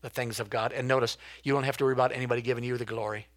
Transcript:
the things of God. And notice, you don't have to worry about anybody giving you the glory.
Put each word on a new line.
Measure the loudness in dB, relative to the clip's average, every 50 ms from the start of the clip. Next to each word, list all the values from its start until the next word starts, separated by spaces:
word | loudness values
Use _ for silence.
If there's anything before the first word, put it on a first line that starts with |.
the | -10 -6
things | -4 -2 -2 -2 -2 -4
of | -4 -2
God. | 0 0 0 0 0
And | -2 -2
notice, | 0 2 2 2 2 0 -6 -12 -20 -20 -6 0
you | 2 2
don't | 2 2
have | 0 0
to | 2 2
worry | 2 4
about | 4 4 2
anybody | 2 0 0 0 0 0
giving | 0 0 -2 -2 0
you | -2 -2
the | -2 -2
glory. | -4 -4 -4 -4 -4 -4 -6 -8 -12 _